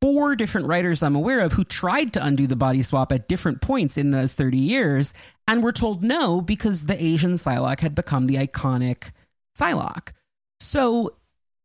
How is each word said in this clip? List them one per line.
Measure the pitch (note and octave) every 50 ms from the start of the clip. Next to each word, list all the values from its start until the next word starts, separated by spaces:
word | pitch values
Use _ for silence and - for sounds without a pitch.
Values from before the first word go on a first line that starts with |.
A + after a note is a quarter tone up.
four | C4 C#4 C#4 D4 D4 C#4+ C#4
different | A3 A3 G#3 - G3+ C#3
writers | C#3+ E3+ F3 F3+ F3+ E3 C#3+ E3
I'm | C#3+ C#3+
aware | C#3+ D#3+ A#3+ C4 A#3+
of | F#3+ D#3 -
who | - F3+
tried | - - - - F3 G#3 C#4+ D#4 A3+ -
to | - C#3
undo | D3 C#3 C3+ C#3
the | B2+ C3
body | A#2 C#3 C3 B2+ C3+ B2
swap | - - C3 C3 - C#3
at | B2 - -
different | F3+ F3+ - E3+ A#2+ C#3
points | - - C4+ C4 E3+ C3 - D3
in | C#3+ C#3+ C#3
those | C3+ C3 B2+ -
thirty | - C3+ C3 B2+
years | C3 C3+ E3+ B3+ C4+ A3 D3+ C#3 C3+ C#3+ - - - - - _ _ -
and | - A3+ A#3+ A3
were | A#3 A#3+
told | - A#3+ A3 G3+ E3+ F#3+
no | A#3 C#4 E4+ C#4+ F#3 E3+ F3+
because | F3 F3 G#3+ - - G#3+ F#3+ D#3+ D3
the | D3 G3+ - E3
Asian | D#3+ E3 D3 E3 F3+ F3+
Psylocke | E3+ - C#3+ B2 B2+ C3 B2+ C3+ -
had | E3 D#3+ D3
become | - - - D3 C3 B2+
the | C3 C3+
iconic | C3+ C#3 C3+ - - - C3 B2+ B2 B2+ B2+ B2 - - - - _ _ _ _ _ _ _ - -
Psylocke. | C#4+ E4+ - - - - - E3+ - - - _ _ _ _ _ _ _ _ _
So | - - - - C4 A#3+ A#3 A#3 A3 - - _ _ _ _ _ _ _ _ _